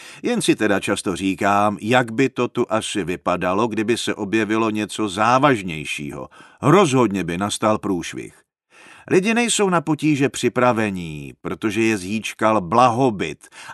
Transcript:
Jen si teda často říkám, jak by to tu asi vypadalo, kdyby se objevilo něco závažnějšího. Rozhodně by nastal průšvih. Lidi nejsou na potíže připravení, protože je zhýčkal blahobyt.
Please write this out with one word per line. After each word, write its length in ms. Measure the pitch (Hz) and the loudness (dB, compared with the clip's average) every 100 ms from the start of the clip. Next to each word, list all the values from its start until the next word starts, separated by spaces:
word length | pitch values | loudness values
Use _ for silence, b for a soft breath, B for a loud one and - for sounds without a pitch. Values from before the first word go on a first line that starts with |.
| B B | B B
Jen 180 | - 240 | -2 0
si 140 | - - | 0 2
teda 240 | 104 95 | 2 0
často 360 | - 101 107 87 | 0 -2 -2 -2
říkám, 640 | 95 92 101 101 104 101 | -2 0 2 4 2 0
jak 300 | 107 127 117 | 0 0 0
by 180 | 113 135 | 0 -2
to 180 | - 123 | 0 -4
tu 180 | - 120 | -2 -2
asi 340 | 110 - 107 | -2 -2 -4
vypadalo, 640 | 85 87 - 87 90 95 117 | -4 -4 -2 -2 0 0 0
kdyby 300 | 104 107 113 | -2 -2 -2
se 180 | - - | -2 -4
objevilo 540 | 101 110 104 110 113 | -2 0 0 0 0
něco 400 | 107 104 - 107 | -2 -4 -4 -4
závažnějšího. 1200 | 90 107 131 143 120 92 78 76 - 71 71 65 B B B | 0 2 4 4 2 -2 -8 -8 -8 -8 -10 -14 B B B
Rozhodně 600 | 117 175 175 131 120 98 | 4 4 4 4 2 0
by 140 | 85 87 | -4 -4
nastal 400 | 101 - 110 107 | -4 -2 0 0
průšvih. 640 | 101 90 80 62 55 - _ _ _ B B B - | -2 -4 -6 -12 -14 -18 _ _ _ B B B 0
Lidi 220 | 180 190 | 0 2
nejsou 360 | 226 240 - 196 | 0 0 2 2
na 120 | 175 | 2
potíže 480 | 156 151 156 139 135 | 0 0 2 2 0
připravení, 1040 | - 123 123 123 113 107 95 85 76 69 64 | 0 0 2 2 2 0 -2 -6 -10 -12 -12
protože 400 | 85 85 110 101 | -10 -4 -4 0
je 160 | 113 110 | 0 0
zhýčkal 640 | 90 110 101 - 110 110 | -2 -6 -6 -2 2 2
blahobyt. 840 | 87 113 127 117 135 98 82 71 - B B | 2 4 4 4 0 0 -4 -6 -16 B B